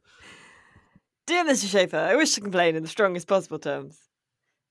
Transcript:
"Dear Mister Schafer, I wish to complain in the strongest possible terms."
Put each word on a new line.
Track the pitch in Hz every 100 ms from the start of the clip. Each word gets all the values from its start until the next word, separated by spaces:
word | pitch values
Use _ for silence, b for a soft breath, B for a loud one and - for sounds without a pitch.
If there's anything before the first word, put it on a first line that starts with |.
| b b b b b b b b b b _ _ -
"Dear | 349
Mister | 320 254 202
Schafer, | 196 180 156
I | 165 240
wish | 302 -
to |
complain | 202 180 170 160
in |
the | 160
strongest | - 202 175 -
possible | 196 185 156
terms." | 156 139 139 - _ _ _ _ _ _ _